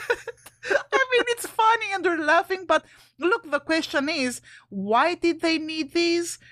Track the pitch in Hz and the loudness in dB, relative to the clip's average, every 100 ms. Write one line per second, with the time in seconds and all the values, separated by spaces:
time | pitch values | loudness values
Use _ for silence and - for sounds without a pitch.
0 | - 466 - - - _ - - - - | 0 -4 -4 -18 -20 _ -2 -2 0 0
1 | 523 494 466 466 - - 440 453 427 392 | 2 2 0 -2 -4 0 2 2 0 -2
2 | 349 330 302 330 381 381 349 311 - - | 0 0 2 2 2 -4 0 0 0 -20
3 | - - 320 453 320 285 294 320 311 311 | -20 -2 0 0 0 -4 0 -2 0 -2
4 | 277 330 254 240 - - - 196 196 226 | -2 -2 -2 -4 -14 -20 -14 -8 0 2
5 | 311 349 339 330 339 320 311 311 311 339 | 2 2 0 0 0 0 -2 -6 -4 0
6 | 339 339 339 - - | 0 0 -2 -8 -16